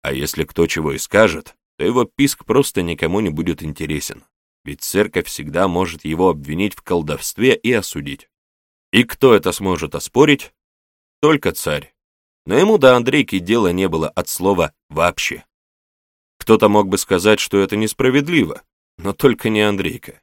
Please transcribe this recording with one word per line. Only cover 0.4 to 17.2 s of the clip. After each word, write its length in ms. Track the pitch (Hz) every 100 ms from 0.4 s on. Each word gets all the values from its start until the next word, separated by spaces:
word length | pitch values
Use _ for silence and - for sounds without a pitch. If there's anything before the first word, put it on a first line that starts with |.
| 76
кто 200 | - 82
чего 280 | 85 76
и 40 | 71
скажет, 580 | - 104 110 78 - _ _ -
то 60 |
его 220 | 85 123 117
писк 400 | - 139 - -
просто 360 | 120 139 -
никому 380 | 87 78 82 98
не 100 | 101
будет 320 | 76 73 80
интересен, 600 | 78 71 78 76 - - _ _ _ _
ведь 180 | - 71
церковь 460 | - 95 104 90 -
всегда 400 | - 76 80 95
может 380 | 87 92 80 80
его 240 | 80 92
обвинить 440 | 78 71 80 101
в 80 | -
колдовстве 720 | - 87 76 71 - - 127
и 180 | - 117
осудить. 560 | 117 - - 71 69 _ _ _ _ _ _ _
И 100 | 110
кто 300 | 120 - 135
это 180 | 107 92
сможет 420 | - 95 87 78
оспорить? 600 | 80 - 123 147 139 - _ _ _ _ _ _ _
Только 320 | 147 147 90
царь. 420 | 80 - 73 - _ _ _ _ _ -
Но 120 | 113
ему 200 | 196 214
до 180 | 131 127
Андрейки 440 | 120 - 120 95
дела 320 | 87 117 95
не 160 | 90 95
было 180 | 80 78
от 220 | - -
слова 440 | - 92 92 78 _ _
"вообще". 560 | 78 87 - - - _ _ _ _ _ _ _ _ _ _
Кто-то 300 | - 110 107
мог 180 | 104 98
бы 100 | 95
сказать, 420 | - 95